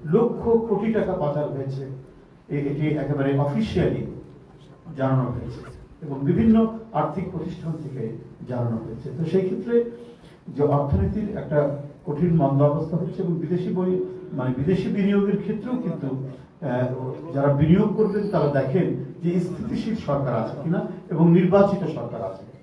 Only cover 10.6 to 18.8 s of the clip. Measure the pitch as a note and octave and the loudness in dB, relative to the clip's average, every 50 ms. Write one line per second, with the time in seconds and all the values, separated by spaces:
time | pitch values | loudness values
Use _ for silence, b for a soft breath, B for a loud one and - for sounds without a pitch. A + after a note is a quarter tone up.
10.6 | C#3+ C#3+ C#3+ C#3+ C#3 C#3 - - G3+ G#3 G3+ G#3+ G3 - - - C#3 C#3 D3+ D3 | 2 4 4 2 2 2 2 2 2 2 0 -2 -4 -4 -6 -8 -6 0 2 2
11.6 | C#3+ C#3 - - - - - - - - D3 D3 F3 E3+ E3 D#3+ C#3 C3+ C#3 C#3+ | 2 2 -2 -4 -10 -14 -16 -12 -8 -6 -2 0 2 4 4 4 4 4 4 4
12.6 | D3 D3 D3+ - - - F3+ - - - - - F3+ E3+ E3 - - - F3+ F3+ | 4 4 4 0 -2 -2 -2 -2 -2 -4 -4 -4 -2 -2 -2 -2 -2 -2 -2 -2
13.6 | - G#3+ F3+ F#3 F3+ F#3 F3+ - - - - - - - - C3+ B2+ C3 B2+ B2 | 0 -2 -2 0 0 0 0 0 -2 -4 -8 -12 -12 -8 -6 -4 -2 -2 -2 0
14.6 | C#3+ F3+ F#3+ - - - - G3+ F#3+ G3+ G3+ G3+ G3+ G3+ F3+ - - - A3 - | 2 2 2 2 0 0 0 2 2 4 4 4 4 4 0 0 -2 -4 -4 -4
15.6 | - B3+ B3+ - - F3 D3+ C#3+ C3+ C3 C3+ C3 - - - - - - - - | -4 -4 -4 -2 -2 -4 -4 -4 -4 -4 -4 -6 -6 -10 -12 -14 -18 -20 -14 -8
16.6 | E3 C3+ B2 B2 B2 B2 B2+ B2+ B2+ B2+ - - - - C3 C#3 C#3 C#3+ C#3 C#3+ | -4 -2 0 0 0 -2 -2 -4 -6 -8 -8 -10 -10 -4 -2 2 2 4 4 4
17.6 | D#3 D#3 F3 G3+ A3 G#3+ - - G#3+ G3+ F#3+ G#3+ G3 - - D#3+ D3 C#3+ C#3+ C3+ | 6 6 6 6 6 2 4 2 2 2 2 -2 -2 0 2 2 2 2 2 0
18.6 | B2 - C#3 F3+ | 0 2 2 2